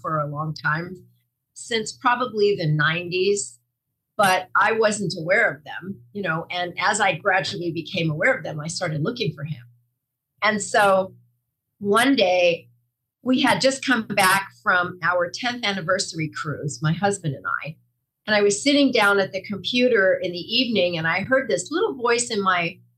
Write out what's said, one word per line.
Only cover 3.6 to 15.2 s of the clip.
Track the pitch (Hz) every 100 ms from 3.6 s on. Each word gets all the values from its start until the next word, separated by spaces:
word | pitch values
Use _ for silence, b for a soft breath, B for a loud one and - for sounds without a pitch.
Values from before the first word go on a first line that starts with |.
| _ _ _ _ _ -
but | 196 180 - 175
I | 208
wasn't | 226 214 208 185 180
aware | 160 208 202
of | 147
them, | - 101 175 202 -
you | 202
know, | 180 165 165
and | 180 175 165
as | 185 214
I | 196
gradually | 170 196 185 - - 170
became | 156 156 185 165
aware | 151 233 254
of |
them, | 160 156
I | 156
started | - 175 151
looking | 175 247 -
for | -
him. | 151 - - _ _ _ _ _ _ _
And | 208 214
so | - - 202 190 190 - _ _ _ _ _ _
one | 202 214 262 254
day | 185 180 175 165 - _ _ _ _ _
we | 240 254
had | 247 196
just | 262 269
come | - 240 220
back | 202 185 190 190 -
from | 214 185 180 180
our | 170 180